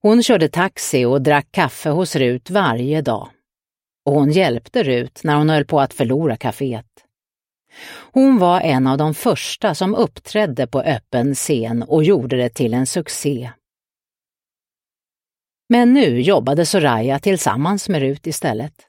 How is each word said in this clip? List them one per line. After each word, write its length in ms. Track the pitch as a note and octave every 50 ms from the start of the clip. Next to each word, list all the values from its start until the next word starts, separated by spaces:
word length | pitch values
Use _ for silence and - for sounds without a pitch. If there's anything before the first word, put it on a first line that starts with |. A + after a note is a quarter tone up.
Hon 200 | - G#3 A3 A#3+
körde 260 | A#3 - A#3+ F#3 D#3+ D3+
taxi 560 | - E3+ F3+ F#3+ _ - - - - C3 B2
och 180 | A#2+ C3 C#3
drack 300 | C3 D3+ D3 C#3+ - _
kaffe 380 | - G3 E3+ C3+ - - - D#3+
hos 260 | D3 E3+ F#3 - -
Rut 340 | D3+ C3+ A#2+ B2 B2+ _ -
varje 520 | F3+ G3+ F#3+ D3 A2+ A#2 B2 C3+ D3+ D#3+
dag. 280 | C#3+ C3 A#2 G2+ - - _ _ _ _ _ _ _ _ _ _ _ _ _ _ _
Och 100 | C#3+ C#3+
hon 160 | D3 C#3 D3
hjälpte 520 | D3+ F#3 F#3+ D3 A#2+ A2+ _ - - B3
Rut 380 | G3+ C3+ B2+ A#2+ B2 B2+ _ - -
när 120 | D#3+ D3
hon 120 | D3 D3+ D#3
höll 160 | D#3+ D3+ C3+
på 160 | - D#3+ D3
att 140 | C#3 - -
förlora 420 | - C3+ A#2 B2+ D3 E3 D3 A2
kaféet. 680 | - - A#2+ - - C#3+ C3 A#2+ G#2+ - _ _ _ _ _ _ _ _ _ _ _ _ _ _ _ _ _ _ - - - - - - -
Hon 260 | _ C4 C4+ C4+ C4 A3
var 220 | F3+ F3 F3 F#3
en 260 | - E3 C3+ C3 C3
av 120 | C3 C3+ C#3
de 160 | D3+ D#3 D3+
första 600 | - - B3 F3 - - - - - - G#3 D#3+
som 200 | - F#3+ F#3+ G#3+
uppträdde 720 | A#3+ A#3 - _ - _ - - G#3+ G#3+ E3+ B2+ C3 C3
på 140 | A#2 - C3+
öppen 540 | B2 E3 C#3+ A2+ _ _ - B2 A#2+ C#3 C#3
scen 480 | - - - D3+ A#2+ A2+ A2+ A#2 A#2
och 220 | A2+ - D3 D#3+ D#3
gjorde 320 | E3+ G3+ D3+ A#2 B2 B2+
det 120 | B2 B2 A#2+
till 260 | _ - C#3 A2+ A2+
en 120 | B2+ C3
succé. 680 | - - F#3 D#3 - - - - D3 C#3 A#2 B2+ A#2+ - _ _ _ _ _ _ _ _ _ _ _ _ _ _ _ _ _ _ _ _ _ _ _ _ _ _ _ _ _ _ _ _ _ _ _ _ _ _ _ _ _ _ _
Men 260 | A#3 A#3+ A#3+ A#3+ B3+
nu 260 | C#4+ B3 D#3 A#2+ A#2+
jobbade 460 | B2+ F3 G3+ C#3+ A#2+ C3 C#3+ D#3 E3+
Soraya 520 | - - G3 D3+ C#3 A#2 A2 A2+ C3 C3+ C#3
tillsammans 720 | - G3+ F#3+ E3+ - C3+ G#2 B2 D3 F3 G3+ G3 - -
med 120 | F#3 D3+
Rut 260 | C3+ C3+ C#3 C#3+ _
istället. 480 | D#3+ D3+ - - D3+ A2+ A2 B2+ D3+ _ _ _